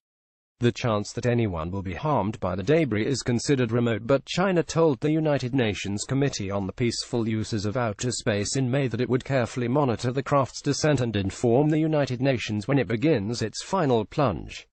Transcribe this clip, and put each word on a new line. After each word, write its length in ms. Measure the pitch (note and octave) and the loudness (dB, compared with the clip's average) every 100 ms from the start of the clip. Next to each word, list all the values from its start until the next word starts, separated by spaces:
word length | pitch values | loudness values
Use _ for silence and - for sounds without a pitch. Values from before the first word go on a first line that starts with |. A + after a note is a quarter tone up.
| _ _ _ _ _ - | _ _ _ _ _ 0
The 100 | A#2 | 0
chance 420 | - A#2+ G#2 G2+ | 2 0 0 -2
that 120 | - A#2+ | -2 0
anyone 460 | A#2+ A2+ E2+ E2+ | 2 2 -2 -4
will 100 | G2 | -6
be 120 | F#2 | -6
harmed 440 | F2 D#3 C3 G2 G#2+ | -4 -2 0 0 -2
by 160 | F#2+ | -4
the 80 | F2+ | -2
debris 420 | F#2+ D#3+ D3 G#2 | 2 2 2 0
is 180 | C3 B2+ | 0 -2
considered 500 | - A#2 - C3+ A#2+ | 0 0 2 0 2
remote, 300 | A#2+ A#2+ G#2 A#2 | 2 2 0 0
but 200 | C#3+ - | 0 0
China 360 | - G3 F3 | -2 2 2
told 380 | - D#3+ E3 C3 | 0 2 2 2
the 100 | D#3 | 0
United 460 | D#3 D#3 C#3 B2 C3 | 2 2 0 0 0
Nations 480 | A2 F#2+ G2 G2+ | 0 -2 -4 -6
Committee 480 | - C3+ C#3 - G2 | -2 0 0 -2 -4
on 160 | G2+ F#2+ | -4 -4
the 40 | |
Peaceful 560 | - A#2+ - - A#2+ A2 | -2 -2 -2 -4 -2 0
Uses 380 | A2 G#2 A2 G#2 | -2 -2 -2 -2
of 100 | B2 | -2
Outer 360 | A#2 G2+ B2 | -2 -2 -4
Space 420 | - - G#2 A2 | -2 0 0 0
in 160 | C3+ B2+ | -2 0
May 160 | C3+ C3 | 0 0
that 140 | A2+ | 0
it 80 | B2 | 0
would 160 | B2 | 0
carefully 420 | - C3+ A2+ - A#2 | 0 0 0 -2 0
monitor 460 | C#3 C3+ G#2+ B2 | 2 2 0 -2
the 100 | B2+ | -2
craft's 400 | - C#3+ B2+ - | 0 2 0 -2
descent 380 | C#3+ C#3 D#3 C3+ | -4 0 2 2
and 160 | A#2+ G2+ | 0 0
inform 520 | F#2+ - A#2+ A#2+ D3+ | -2 0 2 4 4
the 120 | D#3 | 2
United 400 | D#3+ D3+ C3 A#2+ | 2 0 0 0
Nations 480 | C3+ B2+ - G#2 G2+ | 0 0 -2 -4 0
when 100 | C#3 | 0
it 80 | A2 | 2
begins 560 | A2+ D3 C3 G2 A#2+ | 0 2 2 0 -4
its 180 | A2 - | -6 -6
final 440 | - F#3+ C#3+ A#2 | -4 0 2 2
plunge. 640 | G2+ - C3 D2 G#1+ - - | 0 0 0 -2 -8 -14 -20